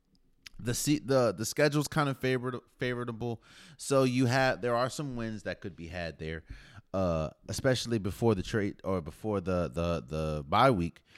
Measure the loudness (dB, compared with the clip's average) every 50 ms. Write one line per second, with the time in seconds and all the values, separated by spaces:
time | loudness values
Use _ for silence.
0 | _ _ _ _ _ _ _ _ _ -20 -16 -10 -6 -4 -4 -2 2 2 2 0
1 | 2 2 4 4 6 4 2 0 -4 -6 0 2 2 4 4 2 0 0 0 0
2 | 0 0 -2 -2 0 0 0 0 -2 -4 -8 -8 -12 _ _ _ -4 -4 -2 -4
3 | -4 -6 -6 -6 -6 -6 -6 -8 -10 -20 -20 -20 -20 -20 -18 _ -2 2 4 6
4 | 6 6 4 4 4 4 4 4 4 4 2 2 0 0 2 2 0 0 -2 -4
5 | -6 -6 -4 -6 -6 -6 -6 -6 -6 -6 -6 -6 -8 -12 -10 -10 -12 -10 -6 -6
6 | -6 -6 -6 -8 -8 -6 -6 -8 -10 -12 -16 -16 -16 -20 -20 -20 -18 _ -2 0
7 | 2 2 2 2 0 -2 -6 _ _ -8 -8 0 2 2 2 2 0 -2 -2 -2
8 | -2 -4 -4 0 2 2 4 2 0 -2 -2 -2 -2 -2 -4 -6 -4 -2 -2 -2
9 | -4 -6 -14 -8 -4 -2 -2 -2 0 0 0 0 0 -2 -2 -2 -2 0 -2 -2
10 | -4 -6 -6 -4 -2 -2 -4 -4 -4 -2 2 4 4 4 4 2 0 -2 -4 -10
11 | _ _ _